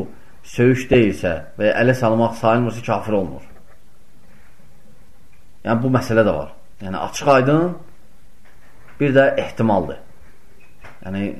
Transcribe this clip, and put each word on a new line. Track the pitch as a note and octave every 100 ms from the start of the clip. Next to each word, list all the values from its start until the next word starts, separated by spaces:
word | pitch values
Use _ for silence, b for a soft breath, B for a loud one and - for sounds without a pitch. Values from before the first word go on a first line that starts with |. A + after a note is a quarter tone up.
| F#2+ b b b
söyüş | - - B2 C3 -
deyilsə | B2+ G#2 F#2+ F2+ D#2 -
və | - G#2+
ya | -
ələ | B2 B2+
salmaq | A2+ A2+ A2+ -
sayılmırsa, | A2+ A#2 A#2+ A2+
kafir | - G2+ A2 G#2
olmur. | E2+ C2 - - - - - - - - - b b b - - - - - - - - - -
Yəni, | G#2 A#2
bu | C3
məsələ | B2+ - A2+ G#2
də | D2+
var. | D2 - - -
Yəni, | G2 F2+
açıq | D#2 - D3+
aydın | C3+ C3 D#3 F3 F3 - - - - - - - - - - - -
bir | C#3+ C3+
də | C3+ -
ehtimaldır. | - - A2+ G2 D2 C2+ - - - - - - - - - -
Yəni, | F#2+ G2 G2+